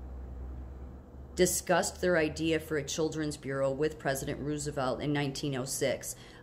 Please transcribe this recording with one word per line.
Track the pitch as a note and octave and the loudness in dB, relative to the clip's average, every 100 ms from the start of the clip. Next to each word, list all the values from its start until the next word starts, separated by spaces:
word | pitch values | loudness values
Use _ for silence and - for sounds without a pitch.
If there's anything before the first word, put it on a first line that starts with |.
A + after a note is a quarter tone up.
| - - - - - - - - - - - - - - | -10 -10 -10 -10 -10 -10 -10 -12 -12 -14 -16 -16 -4 4
discussed | F#3 - - E3+ E3 - | 4 4 2 4 2 0
their | F3+ E3+ | 4 4
idea | D#3 D3+ D#3+ D#3 | 4 2 2 2
for | D#3+ D#3 | 0 -2
a | |
children's | C#3+ E3+ D#3 D3+ D3+ C#3+ | -2 0 0 2 -2 -2
bureau | C3 C3+ C3+ | -4 0 2
with | C3+ D#3 - | 2 0 0
President | C#3+ C3+ C#3+ - | -2 0 -2 -4
Roosevelt | C#3+ D3+ D3 C#3 C3 E2+ | -2 -2 -2 0 0 0
in | C#3+ | 2
nineteen | D3 C#3+ C#3 D3 C3 | 2 2 0 -2 -2
oh | |
six. | C#3 - C3+ - - - - - | -2 0 2 0 -4 -10 -14 -8